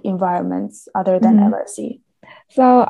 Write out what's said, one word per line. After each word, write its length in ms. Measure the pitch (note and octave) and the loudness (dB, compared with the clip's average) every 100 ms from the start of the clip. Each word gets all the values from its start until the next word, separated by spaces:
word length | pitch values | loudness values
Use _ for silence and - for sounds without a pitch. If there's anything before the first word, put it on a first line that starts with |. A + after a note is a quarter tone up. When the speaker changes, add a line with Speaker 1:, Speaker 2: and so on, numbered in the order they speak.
Speaker 1:
environments 840 | G3+ F#3 F#3 F3 - F#3 G#3 - - | -8 -4 -4 -4 -4 -6 -8 -14 -10
other 240 | F#3 F#3 F#3 | -6 -2 0
than 200 | A3 G#3+ | 4 4
Speaker 2:
Mm-hmm. 160 | G#3 | 2
Speaker 1:
L 60 | G3+ | -2
S 180 | - - | -8 -12
E. 200 | G#3+ - _ _ - - _ | -12 -14 _ _ -20 -20 _
Speaker 2:
So 380 | - B3+ B3 | 2 4 4